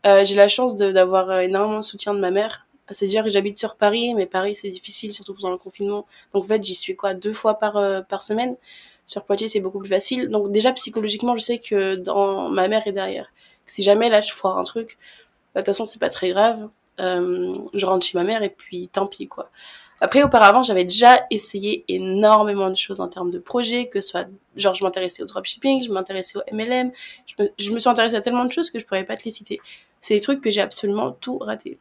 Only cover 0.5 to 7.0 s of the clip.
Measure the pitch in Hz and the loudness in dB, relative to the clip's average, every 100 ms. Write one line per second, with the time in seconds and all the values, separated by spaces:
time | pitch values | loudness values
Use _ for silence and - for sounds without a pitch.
0.5 | 226 254 202 202 190 185 190 185 185 185 | 6 0 2 2 4 4 4 2 0 0
1.5 | 196 214 214 214 202 208 202 185 196 220 | 0 0 -2 -6 -6 -4 -2 0 0 -2
2.5 | - _ _ _ 196 196 214 220 196 202 | -8 _ _ _ -4 0 0 2 0 0
3.5 | 202 220 - 208 226 240 226 185 185 196 | -4 -6 0 2 2 0 -2 -2 -2 -4
4.5 | 208 202 185 - - 214 202 202 190 185 | -6 -10 -10 -10 -8 -6 -8 -10 -8 -6
5.5 | 180 190 - 202 208 - - _ 196 190 | -8 -10 -8 -6 -6 -10 -20 _ -4 0
6.5 | 214 196 180 - 190 | -2 0 -4 -4 -4